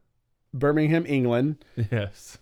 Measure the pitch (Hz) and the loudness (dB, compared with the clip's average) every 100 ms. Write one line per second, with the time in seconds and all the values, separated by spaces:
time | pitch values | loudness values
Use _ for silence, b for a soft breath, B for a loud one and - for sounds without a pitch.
0 | _ _ _ _ _ 131 143 151 151 165 | _ _ _ _ _ -2 0 2 2 2
1 | 165 139 120 120 143 147 - - 110 113 | 2 0 2 2 0 -4 -10 -6 -4 -2
2 | 101 - - - | -4 -10 -20 -20